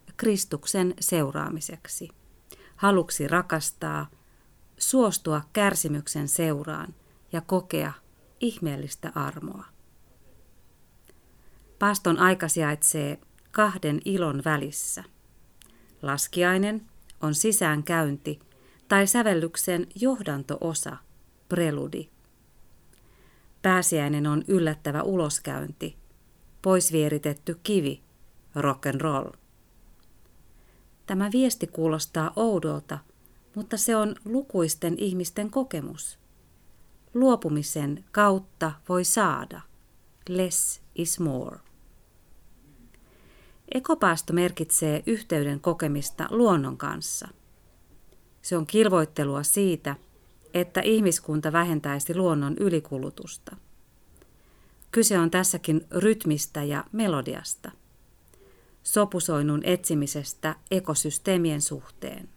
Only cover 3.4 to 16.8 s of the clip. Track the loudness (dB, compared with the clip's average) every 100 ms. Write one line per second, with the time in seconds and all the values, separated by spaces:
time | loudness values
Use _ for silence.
3.4 | 0 -2 -4 -6 -6 -6 -8 -12 _ _
4.4 | _ _ -20 -6 0 4 4 2 -2 -2
5.4 | -2 2 2 2 0 -2 -4 -4 -2 0
6.4 | 0 0 -4 -8 -10 -14 _ _ _ -8
7.4 | -2 -2 0 -4 -4 -8 -16 _ _ -4
8.4 | -4 -2 -4 -4 -8 -10 -10 -6 -6 -8
9.4 | -12 -14 -18 -20 -20 -20 -20 -20 -20 -20
10.4 | -20 -20 -20 _ _ _ _ -20 _ -20
11.4 | -20 -20 -20 -2 0 0 2 4 4 4
12.4 | 0 0 0 0 0 0 -2 -6 -14 _
13.4 | -6 0 0 0 -2 -2 -2 0 0 -2
14.4 | 0 0 -2 -6 -8 -8 -12 _ _ -20
15.4 | -20 -20 -20 -20 -20 -10 -4 -2 -2 2
16.4 | 4 4 2 -2